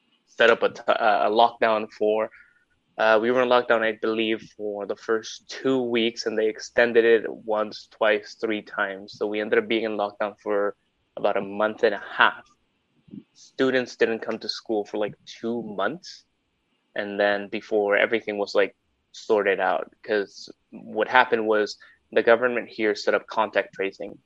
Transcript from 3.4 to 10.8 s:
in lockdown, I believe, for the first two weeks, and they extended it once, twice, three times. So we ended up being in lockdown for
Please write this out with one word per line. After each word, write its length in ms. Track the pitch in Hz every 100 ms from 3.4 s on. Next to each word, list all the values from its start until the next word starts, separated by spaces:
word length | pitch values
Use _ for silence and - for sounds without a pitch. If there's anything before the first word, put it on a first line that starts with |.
in 60 | 123
lockdown, 340 | 123 123 117
I 100 | 110 107
believe, 400 | 113 110 110 110 - _
for 300 | 107 104 101
the 100 | 107
first 520 | - 110 110 - _
two 320 | - 131 131
weeks, 460 | 120 120 113 117 -
and 100 | 110
they 120 | 110
extended 560 | 107 - - 120 117
it 260 | 113 113 -
once, 560 | - 113 107 107 101 -
twice, 420 | _ 110 107 -
three 280 | - 113 107
times. 520 | 104 - 101 95 101 -
So 120 | 107
we 120 | 107
ended 200 | 107 117
up 80 | 107
being 160 | 113
in 120 | 110 104
lockdown 380 | 101 101 107 98
for 320 | 107 101 101 -